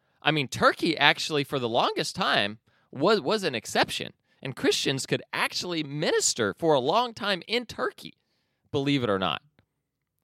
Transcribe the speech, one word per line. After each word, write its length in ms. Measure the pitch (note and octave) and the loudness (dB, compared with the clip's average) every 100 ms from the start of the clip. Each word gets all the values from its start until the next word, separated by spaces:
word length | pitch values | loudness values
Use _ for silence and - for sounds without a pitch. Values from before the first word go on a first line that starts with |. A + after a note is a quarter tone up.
| _ _ | _ _
I 120 | - | 0
mean, 160 | D#3 C3+ | 0 -2
Turkey 500 | - B3+ F4 D#4+ - | 2 2 2 0 4
actually, 460 | C#3+ D#3+ - D3+ | 4 4 0 -2
for 160 | C#3 C#3+ | 0 -2
the 80 | A#2+ | 0
longest 480 | A#2 G#3 G#4+ D#3+ - | 2 2 0 -4 -2
time, 420 | A3 C#4 G2+ A2 _ _ _ | 0 2 0 -4 _ _ _
was, 300 | B2+ D#3+ A3 | -2 2 2
was 240 | C3+ G#3+ | 2 -2
an 100 | F#3 | -2
exception. 600 | A#2+ - - D#4 - - - _ _ | -4 -2 0 0 -2 -8 -12 _ _
And 140 | C3+ - | -12 -2
Christians 500 | C#4+ G4+ - C3+ - | 0 0 0 -4 -2
could 160 | C3+ - | -4 -4
actually 520 | C3+ A#3+ - F3+ E3+ | -4 -2 -4 -4 -4
minister 720 | C#3+ C#3+ F3+ A4+ - - G#2 - | -4 -2 0 2 0 0 0 0
for 160 | E3 | 2
a 60 | D3 | 4
long 340 | B2+ G3 B3 | 4 2 0
time 300 | A3 G3+ F#3+ - | -4 -4 -4 -2
in 200 | A3+ A#3 | -4 -4
Turkey, 480 | - - - - - _ _ _ _ _ | -6 -6 -6 -16 -20 _ _ _ _ _
believe 320 | D3 C#3 C#3+ | -2 2 2
it 60 | A#2+ | 2
or 100 | G2 | 2
not. 220 | F#2 C2+ - _ _ _ _ _ _ _ | 2 -2 -8 _ _ _ _ _ _ _